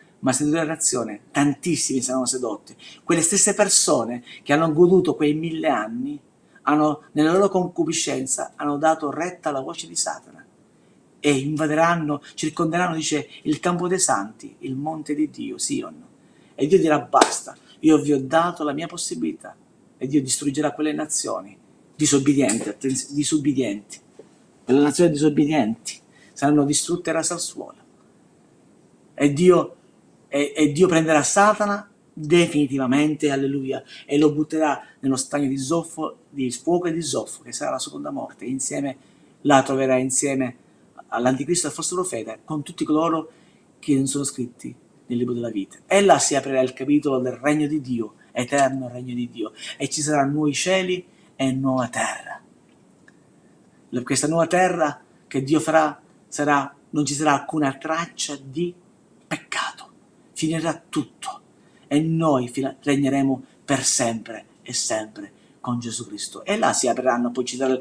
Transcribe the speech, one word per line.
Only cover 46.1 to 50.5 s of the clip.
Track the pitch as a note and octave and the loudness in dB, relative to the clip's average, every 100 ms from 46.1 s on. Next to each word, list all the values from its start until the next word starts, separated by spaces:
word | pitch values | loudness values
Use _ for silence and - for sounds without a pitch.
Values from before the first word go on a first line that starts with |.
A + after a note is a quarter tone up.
| C#3+ | 6
si | - C#3 | 4 0
aprirà | C3+ C3+ | 2 0
il | B2+ | 0
capitolo | - C3+ D3 C#3+ C3 | -2 2 2 4 0
del | B2+ | -2
regno | A#2 C#3+ D3+ D3 | -2 0 2 2
di | D3+ | -2
Dio, | B2+ A#2 G#2+ _ _ | -2 -4 -4 _ _
eterno | B2+ B2 C#3+ C3+ C3+ B2 | -6 0 2 2 0 -8
regno | B2 B2+ | -10 -8
di | B2 A#2+ | -6 -6
Dio, | A#2 G#2 - - - | -6 -10 -10 -16 -6
e | C#3 | -6
ci | D#3 | -4
saranno | D3 D3 C3+ | 0 0 2
nuovi | D3 D3+ | 0 0